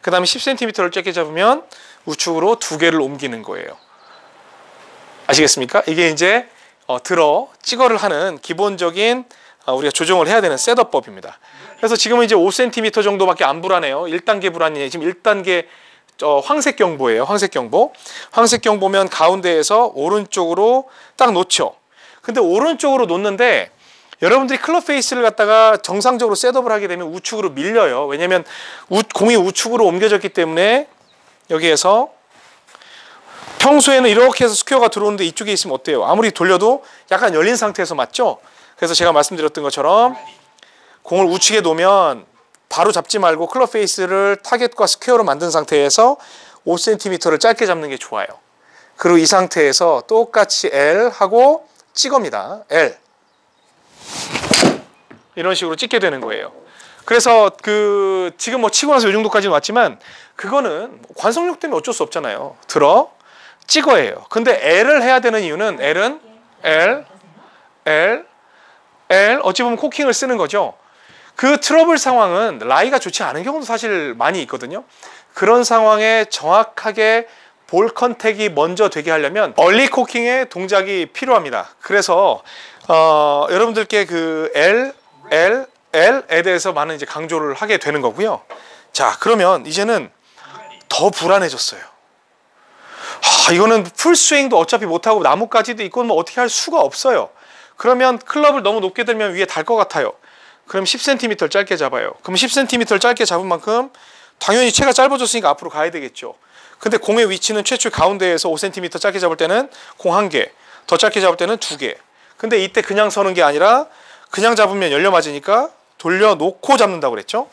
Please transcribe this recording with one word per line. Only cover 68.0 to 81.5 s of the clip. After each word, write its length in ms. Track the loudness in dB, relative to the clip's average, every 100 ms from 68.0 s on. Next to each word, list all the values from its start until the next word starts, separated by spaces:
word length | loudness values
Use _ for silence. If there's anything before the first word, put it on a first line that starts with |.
| 2 -2 -8 _ _ _ _ _ _ _ _
L, 260 | 4 4 2
어찌 180 | -2 -2
보면 160 | -2 -2
코킹을 340 | -4 -2 -2
쓰는 240 | 0 -2 -2
거죠. 380 | -2 -2 -4 -6 _ _ _ -20 -18 -2
그 240 | 0 2
트러블 380 | 2 4 4 2
상황은 600 | 2 2 2 0 -2 -4
라이가 400 | 0 2 2 0
좋지 240 | -2 -6
않은 220 | -6 -6
경우도 200 | -6 -8
사실 500 | -6 -6 -4 -4 -4
많이 280 | -2 -2 -2
있거든요. 420 | -8 -10 -10 -12 -16 _ -20 -20 _
그런 280 | -2 2 4
상황에 600 | 4 2 4 4 2 2 0
정확하게 1000 | -4 2 2 2 -4 -8 0 2 2 -2 -18 -20 _ _
볼 200 | 0 0
컨택이 640 | 0 -2 0 -4 -2 -4
먼저 380 | 0 -2 0 0
되게 220 | 0 -2
하려면 440 | -2 0 -2 -2 2
얼리 300 | 4 4 2
코킹의 600 | 0 -2 -2 -2 -2 -4
동작이 580 | -8 -2 0 0 -4 -6
필요합니다. 640 | -8 0 0 0